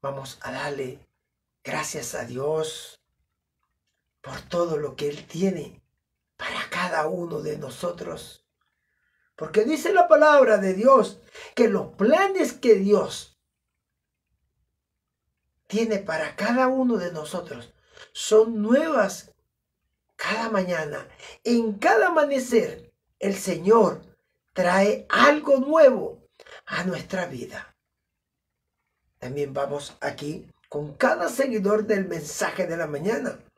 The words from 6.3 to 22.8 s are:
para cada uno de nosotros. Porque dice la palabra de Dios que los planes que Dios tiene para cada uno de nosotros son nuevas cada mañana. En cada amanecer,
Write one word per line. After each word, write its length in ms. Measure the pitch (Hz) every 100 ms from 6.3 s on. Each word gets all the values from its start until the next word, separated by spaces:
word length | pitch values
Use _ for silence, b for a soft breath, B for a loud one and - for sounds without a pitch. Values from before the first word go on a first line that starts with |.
| _
para 320 | - - -
cada 380 | 175 180 160 156
uno 340 | 180 170 160
de 160 | 151 151
nosotros. 880 | 135 - 175 - - - - - _ _ _ _ _ _ _ _ _ -
Porque 280 | 156 208
dice 300 | 226 311 -
la 140 | 381 349
palabra 500 | 294 302 285 247 208
de 160 | 190
Dios 460 | 185 240 262 190 - B B B -
que 140 | 226
los 260 | 196 - -
planes 580 | 208 320 392 381 269
que 220 | - 240 196
Dios 640 | 190 202 160 - - _ _ _ _ _ _ _ _ _ _ _ _ _ _ _ _ _ _ _ _ _ _ _ _
tiene 320 | 208 226 202
para 360 | 190 160 151 -
cada 320 | 202 247 254
uno 300 | 262 254 220
de 140 | 175
nosotros 640 | 160 151 185 - 127 113 _ b b b
son 500 | - - 214 226 226
nuevas 720 | 208 262 320 269 196 185 - _ _ _ _ _ _ _ _ -
cada 320 | - 220 226
mañana. 580 | 208 180 170 151 143 - B B B
En 360 | - 240 226 202
cada 280 | 330 440 381
amanecer, 840 | 330 294 269 240 240 - -